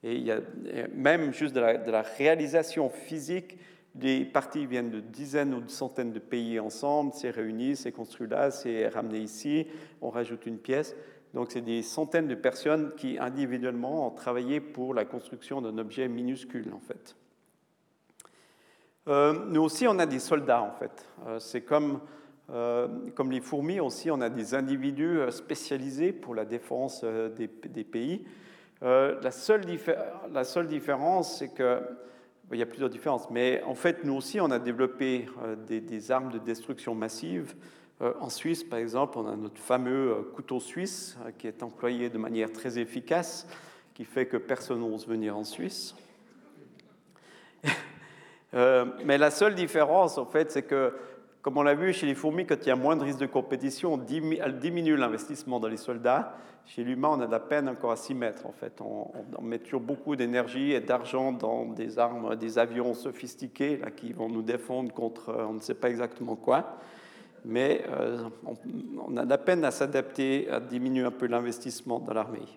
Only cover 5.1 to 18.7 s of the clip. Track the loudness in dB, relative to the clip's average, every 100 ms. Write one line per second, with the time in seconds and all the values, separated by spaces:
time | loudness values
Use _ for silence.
5.1 | -12 -2 0 2 0 -4 -6 -6 -4 -4
6.1 | -6 -4 -4 -2 -2 -4 -4 0 2 0
7.1 | -2 -6 -4 -4 -2 -2 -2 -4 -8 -12
8.1 | -8 -4 2 2 0 -4 0 0 0 -4
9.1 | -4 -6 -6 0 0 0 -8 -16 -10 -6
10.1 | -4 -4 -4 -8 -8 -2 0 0 -8 -16
11.1 | -20 _ -6 -4 -4 -2 -2 -2 -4 0
12.1 | 2 0 2 0 2 2 2 0 -4 -6
13.1 | -4 -4 -2 -2 -2 -2 -2 -2 -2 -2
14.1 | -4 -4 -2 0 -2 -4 -6 -2 0 -2
15.1 | -4 -10 -16 -8 -6 -4 -4 -6 -2 -2
16.1 | -2 -2 -4 -6 -8 -8 -10 -12 -14 -14
17.1 | -20 _ _ _ _ _ _ _ _ _
18.1 | _ -20 _ _ _ _